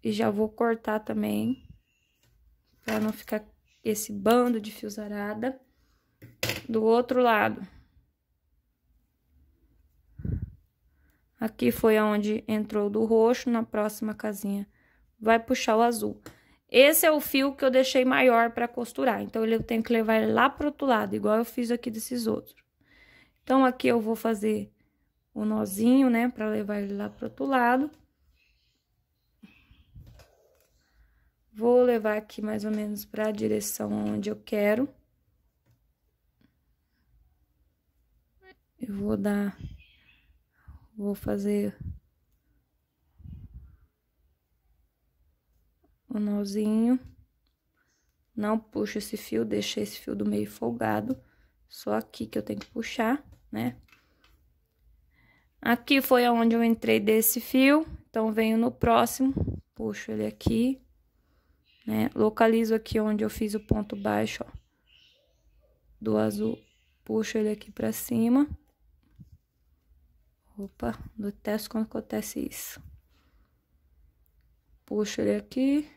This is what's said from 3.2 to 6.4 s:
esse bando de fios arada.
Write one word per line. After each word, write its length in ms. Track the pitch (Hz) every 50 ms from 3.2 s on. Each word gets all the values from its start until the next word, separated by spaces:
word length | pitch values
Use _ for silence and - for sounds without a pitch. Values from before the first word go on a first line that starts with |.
| - - 226 214 214 - _ _ _ _ _ _ _
esse 260 | 220 214 214 - -
bando 480 | 208 202 190 208 233 247 247 247 240 220
de 140 | 208 220
fios 260 | - - - 214 202 220
arada. 640 | 214 208 208 208 202 208 214 220 226 262 262 262 _ _ _ _ _ _ _ _ _ _ _ _ - - - _